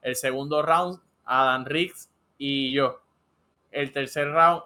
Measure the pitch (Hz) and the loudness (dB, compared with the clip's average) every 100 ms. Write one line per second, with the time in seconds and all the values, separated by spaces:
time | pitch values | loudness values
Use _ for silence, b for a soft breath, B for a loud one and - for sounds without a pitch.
0 | 127 139 135 131 143 151 156 165 180 180 | -6 -4 -4 -4 -2 -2 2 2 0 -6
1 | _ _ - 127 131 131 127 156 175 - | _ _ -2 2 2 2 -2 -2 -4 -6
2 | - _ _ _ 139 139 131 139 131 - | -20 _ _ _ -4 -2 0 2 0 -2
3 | _ _ _ _ _ _ _ 143 139 139 | _ _ _ _ _ _ _ -6 -4 -4
4 | 131 151 143 156 170 170 | -4 -4 0 4 4 4